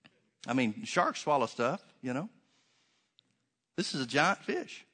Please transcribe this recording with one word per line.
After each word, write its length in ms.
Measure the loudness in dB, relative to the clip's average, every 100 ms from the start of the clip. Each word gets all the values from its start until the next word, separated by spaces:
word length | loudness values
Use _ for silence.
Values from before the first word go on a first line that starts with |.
| -20 _ _ _ -2
I 80 |
mean, 300 | 0 0 -2
sharks 360 | -2 0 0 0
swallow 240 | 0 2
stuff, 380 | 2 0 0 0 -8 _
you 140 | -6
know. 160 | -4 -6 -12 _ _ _ _ _ _ _ _ _ _ _ _ _ -4
This 180 | -2
is 60 | -2
a 60 | 0
giant 360 | 4 4 2
fish. 420 | -2 -4 -6 -12 -18